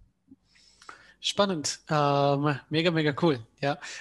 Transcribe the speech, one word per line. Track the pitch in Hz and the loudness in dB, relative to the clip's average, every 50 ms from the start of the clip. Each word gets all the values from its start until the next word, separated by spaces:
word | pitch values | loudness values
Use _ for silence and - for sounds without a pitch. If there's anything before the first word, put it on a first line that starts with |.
| - _ _ _ _ - - - _ _ _ _ _ _ _ - - - - - - - - _ - | -20 _ _ _ _ -20 -20 -20 _ _ _ _ _ _ _ -20 -20 -20 -20 -20 -20 -20 -14 _ -6
Spannend. | - - - 202 196 185 151 139 - - - _ - | -4 0 0 0 0 0 -2 -4 -6 -8 -8 _ -2
Ähm, | 160 151 143 143 143 143 143 143 143 139 147 151 143 131 - - | 0 2 2 2 2 2 2 2 2 2 2 0 -2 -2 -6 -4
mega, | 151 160 165 180 | -2 0 0 2
mega | 165 160 151 151 131 - 175 | 2 0 0 0 0 0 2
cool. | 165 139 117 110 - _ _ | 0 0 0 -4 -14 _ _
Ja, | 139 139 147 - - - - - | -4 -4 -4 -4 -8 -14 -16 -16